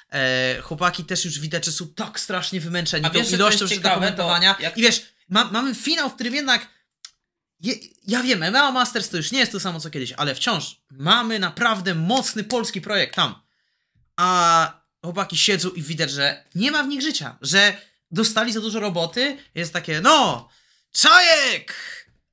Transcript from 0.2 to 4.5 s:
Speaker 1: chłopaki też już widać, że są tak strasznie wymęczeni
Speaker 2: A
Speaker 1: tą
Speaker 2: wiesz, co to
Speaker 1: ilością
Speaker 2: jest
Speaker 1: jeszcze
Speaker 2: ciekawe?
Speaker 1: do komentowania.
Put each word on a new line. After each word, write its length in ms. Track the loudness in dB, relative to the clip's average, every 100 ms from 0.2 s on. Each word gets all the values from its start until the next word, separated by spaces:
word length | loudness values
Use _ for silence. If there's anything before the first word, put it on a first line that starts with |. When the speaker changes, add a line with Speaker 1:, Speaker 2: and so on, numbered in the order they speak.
| 0 0 0 -2
Speaker 1:
chłopaki 420 | -6 -2 -2 -2
też 200 | -4 -4
już 140 | -4 -6
widać, 240 | -6 -4 -2
że 60 |
są 140 | -4 -6
tak 260 | -8 -8 -6
strasznie 400 | -6 -4 -4 -6
wymęczeni 460 | -4 -4 -2 -2 0
Speaker 2:
A 40 |
Speaker 1:
tą 80 | 0
Speaker 2:
wiesz, 80 | 0
co 40 |
to 60 | 2
Speaker 1:
ilością 140 | 4
Speaker 2:
jest 100 | 2
Speaker 1:
jeszcze 140 | 0 0
Speaker 2:
ciekawe? 180 | 2
Speaker 1:
do 60 | 2
komentowania. 540 | 0 0 0 2 2